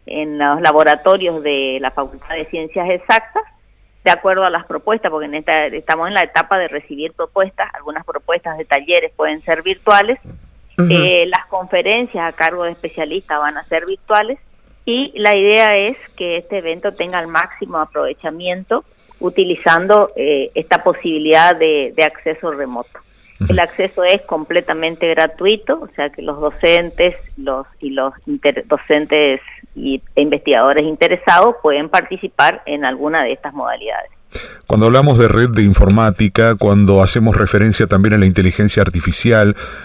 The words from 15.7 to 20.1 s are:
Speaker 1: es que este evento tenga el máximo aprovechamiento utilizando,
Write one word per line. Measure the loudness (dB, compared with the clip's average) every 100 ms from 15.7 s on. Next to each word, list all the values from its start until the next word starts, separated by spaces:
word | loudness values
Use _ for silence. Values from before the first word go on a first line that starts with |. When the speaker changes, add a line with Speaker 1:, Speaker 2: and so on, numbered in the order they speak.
| 2
Speaker 1:
es | 0 -6 -14 -12
que | -8 -8
este | -8 -8
evento | -8 -6 -8
tenga | -6 -6 -6
el | -4
máximo | -4 -4 -8 -8 -6
aprovechamiento | -6 -4 -6 -6 -12 -10 -8 -8 -4 -6 -6 _ _ _
utilizando, | -4 -2 -2 0 2 2 4 4 4